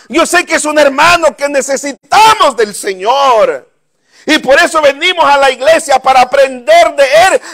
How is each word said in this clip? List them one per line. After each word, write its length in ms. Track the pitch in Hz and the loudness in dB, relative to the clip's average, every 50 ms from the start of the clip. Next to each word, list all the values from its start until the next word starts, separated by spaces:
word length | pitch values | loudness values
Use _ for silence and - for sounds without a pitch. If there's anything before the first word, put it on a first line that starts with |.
| _ - | _ -6
yo 160 | 233 330 302 | -2 -2 -2
sé 220 | - 349 359 339 | 0 -2 -4 -2
que 80 | - 330 | -2 -4
es 100 | 277 - | -4 -4
un 140 | 302 302 302 | -2 0 0
hermano 580 | 294 277 262 294 320 349 349 339 330 285 - | 0 0 0 0 0 0 0 0 0 -2 -4
que 120 | - 277 285 | -2 -6 -4
necesitamos 1080 | 285 269 - - - - 285 285 254 _ _ - 339 403 440 440 427 415 349 285 226 | -4 -4 -4 -4 -6 -6 -8 -10 -12 _ _ -2 2 4 4 4 4 2 0 -2 0
del 180 | 226 220 208 190 | -2 -4 -4 -6
Señor. 960 | - - 202 190 180 185 226 269 277 277 269 233 214 190 175 147 123 - _ _ _ _ _ _ _ _ _ _ _ - | -10 -10 -10 -8 -6 -4 -2 -2 0 2 2 2 2 0 0 -2 -6 -10 _ _ _ _ _ _ _ _ _ _ _ -6
Y 120 | - 311 - | -4 -4 -2
por 200 | - 254 277 330 | 0 2 2 2
eso 220 | 339 - 330 311 | 2 0 0 0
venimos 420 | 302 277 277 277 339 370 359 330 302 | 0 0 0 0 -4 -4 -2 0 0
a 140 | 277 285 277 | 2 2 2
la 120 | 277 269 | 2 0
iglesia 480 | 262 233 262 311 330 302 - 277 269 262 | 0 0 0 0 0 0 0 -2 -2 -2
para 240 | - 262 262 254 | 0 2 2 2
aprender 720 | 247 247 285 277 269 269 254 247 233 294 330 349 330 320 294 | 2 2 2 0 0 0 -2 -6 -2 2 2 4 2 2 2
de 100 | 285 277 | 0 0
Él 360 | 262 285 330 370 370 302 - - - | 2 2 2 2 2 0 -2 -4 -8